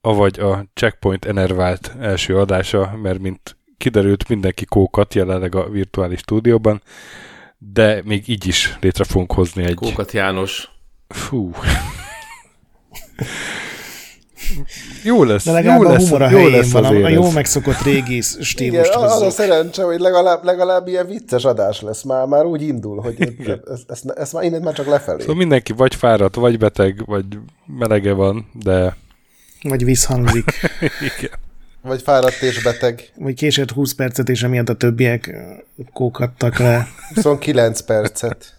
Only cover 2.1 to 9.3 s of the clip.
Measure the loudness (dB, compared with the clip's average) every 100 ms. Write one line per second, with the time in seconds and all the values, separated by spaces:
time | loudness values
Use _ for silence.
2.1 | -4 0 0 2 0 0 -2 -2 -4 -6
3.1 | -4 -6 -10 -18 -20 _ _ 0 2 2
4.1 | 0 0 -2 -2 -4 -2 2 2 0 0
5.1 | 0 0 -2 -2 -4 -4 -4 -4 -4 -4
6.1 | -6 -2 0 2 4 2 -2 _ -20 -20
7.1 | -20 -20 -20 -20 _ -6 2 4 2 -2
8.1 | -6 -4 -6 -2 -2 -2 -2 -2 0 -2
9.1 | -2 0